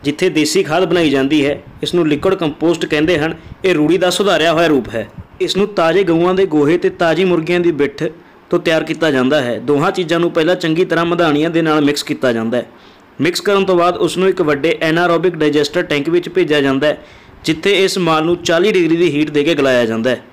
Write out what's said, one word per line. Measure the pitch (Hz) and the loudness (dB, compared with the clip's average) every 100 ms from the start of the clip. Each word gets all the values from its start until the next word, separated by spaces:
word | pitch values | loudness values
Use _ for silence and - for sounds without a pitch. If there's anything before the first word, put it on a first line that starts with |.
ਜਿੱਥੇ | 143 143 185 | -6 -2 -2
ਦੇਸੀ | 151 147 - | 0 0 0
ਖਾਦ | 147 160 | 0 0
ਬਣਾਈ | 185 180 160 | 0 0 2
ਜਾਂਦੀ | 135 135 151 143 | 0 2 0 0
ਹੈ। | 143 - - | -4 -10 -10
ਇਸ | 151 | -4
ਨੂੰ | 180 156 | -2 0
ਲਿਕੁਇਡ | 147 190 | 0 -2
ਕੰਪੋਸਟ | 190 160 147 160 165 165 | -2 -4 -2 -2 -2 -2
ਕਹਿੰਦੇ | 151 156 170 | -2 0 0
ਹਨ। | 156 - - - | -2 -6 -16 -6
ਇਹ | 190 | -2
ਰੂੜੀ | 165 151 180 | 0 2 2
ਦਾ | 180 | 0
ਸੁਧਾਰਿਆ | 175 208 165 160 | 0 0 2 2
ਹੋਇਆ | 160 170 | 2 2
ਰੂਪ | 151 107 | 2 0
ਹੈ। | 113 104 - - - | -8 -8 -12 -20 -6
ਇਸ | 175 185 | -4 0
ਨੂੰ | 202 | -2
ਤਾਜ਼ੇ | 202 165 175 | 0 2 2
ਗਊਆਂ | 185 165 175 | 2 2 2
ਦੇ | 185 190 | 2 2
ਗੋਹੇ | 151 143 175 | 2 2 2
ਤੇ | 190 | 0
ਤਾਜ਼ੀ | 180 170 160 | 0 0 2
ਮੁਰਗੀਆਂ | 185 170 160 175 | 2 0 0 0
ਦੀ | 175 | 0
ਬਿੱਠ | 151 139 - 165 - - - - | 0 -2 -2 -8 -8 -20 -20 -4
ਤੋਂ | 175 | -2
ਤਿਆਰ | 170 160 | 0 -2
ਕੀਤਾ | 156 160 165 | -2 -2 0
ਜਾਂਦਾ | 131 127 151 | 2 2 0
ਹੈ। | 123 107 | -2 -4
ਦੋਹਾਂ | 120 143 175 | -2 0 0
ਚੀਜ਼ਾਂ | 190 165 170 | -2 -2 0
ਨੂੰ | 170 | 0
ਪਹਿਲਾਂ | 165 160 180 | 0 0 0
ਚੰਗੀ | 165 160 | -2 0
ਤਰ੍ਹਾਂ | 180 165 170 | 0 0 -2
ਮਧਾਣੀਆਂ | 170 170 143 160 | 0 0 2 0
ਦੇ | 165 | 0
ਨਾਲ | 160 151 | 0 2
ਮਿਕਸ | 143 147 | 0 -2
ਕੀਤਾ | - 147 131 | -6 -4 -2
ਜਾਂਦਾ | 113 113 123 | -2 -2 -4
ਹੈ। | - - - - - - | -6 -16 -20 -20 -20 -4
ਮਿਕਸ | 147 175 | -4 -2
ਕਰਨ | - 196 | -2 0
ਤੋਂ | 190 180 | 2 2
ਬਾਅਦ | 175 180 | 2 0
ਉਸ | 170 170 | -2 0
ਨੂੰ | 190 | 0
ਇੱਕ | 185 | 0
ਵੱਡੇ | 156 143 156 - 160 | 0 0 0 0 0
anaerobic | 160 175 170 185 165 | 0 2 2 0 0
digester | 151 143 143 180 175 | 0 2 0 -2 -2
ਟੈਂਕ | 147 143 | -2 0
ਵਿੱਚ | 170 170 | -2 0
ਭੇਜਿਆ | 185 165 147 | -2 0 2
ਜਾਂਦਾ | 139 135 151 | 2 2 0
ਹੈ, | - - - - - | -2 -10 -20 -20 -8
ਜਿੱਥੇ | - 156 196 196 | -4 -2 0 2
ਇਸ | 190 190 | 2 0
ਮਾਲ | 170 160 | 0 0
ਨੂੰ | 160 170 | 0 -2
ਚਾਲੀ | 170 165 196 | 0 0 2
ਡਿਗਰੀ | 185 160 165 | 2 2 2
ਦੀ | 175 | 2
ਹੀਟ | 143 151 | 0 0
ਦੇ | 147 | 0
ਕੇ | 147 | 0
ਗਲਾਇਆ | 156 135 127 117 | 2 2 2 2
ਜਾਂਦਾ | 113 117 | 0 -2
ਹੈ। | 117 - | -2 -6